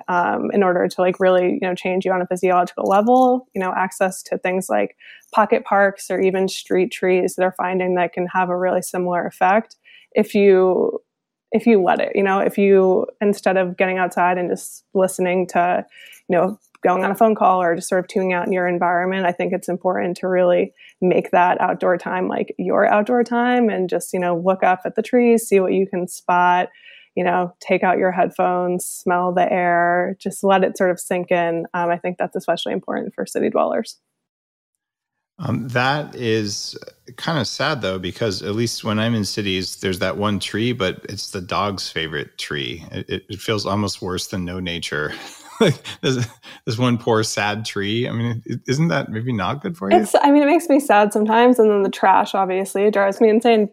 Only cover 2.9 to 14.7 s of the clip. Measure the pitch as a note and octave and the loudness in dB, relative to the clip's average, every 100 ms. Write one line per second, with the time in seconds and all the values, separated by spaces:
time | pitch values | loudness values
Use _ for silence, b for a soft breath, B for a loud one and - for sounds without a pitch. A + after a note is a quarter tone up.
2.9 | G3 A3 B3+ B3+ B3+ - G3 F#3 - F#3+ | 2 4 4 4 2 -2 -6 -4 -2 -4
3.9 | - F#3+ - - F3+ F#3 F#3 - G#2 G#2 | -2 -4 -4 -8 -6 -2 -4 -2 -2 -2
4.9 | - B B B - G#3 A3 - G3+ G3+ | -6 B B B 2 2 2 2 2 2
5.9 | G3 - F#3 F#3+ F#3 F#3+ - - F#3 F3+ | 0 -6 0 0 2 -2 -4 -2 0 0
6.9 | - F#3+ F#3 F3+ - F#3 - F#3 F#3 F#3 | 0 0 2 0 0 -2 -2 -4 -2 0
7.9 | F3+ E3+ - F3 F#3+ F3+ F3+ F#3 F3+ - | 0 0 -2 -4 -2 -2 -2 0 -2 -2
8.9 | F#3 F3+ F3 F3 - F#3 G#3+ - _ b | -4 -2 -2 -4 0 2 2 -2 _ b
9.9 | b b - G#3+ G#3 G3+ F#3 F#3 F3+ - | b b -2 0 4 6 6 4 2 0
10.9 | - - _ _ _ _ A3 A#3 G#3 F3 | -4 -12 _ _ _ _ 0 4 4 4
11.9 | D3+ - - G3 G3 F#3+ G#3 G3+ G3 F#3+ | 2 0 0 0 0 0 2 4 6 6
12.9 | F#3 - - G#3 G3+ G3+ F#3+ F3+ F3+ F#3+ | 2 -2 -2 -2 0 0 0 0 0 -2
13.9 | F#3 F3+ F#3 F3 F3+ F3 G3 - | 0 -2 2 2 2 -2 -4 -8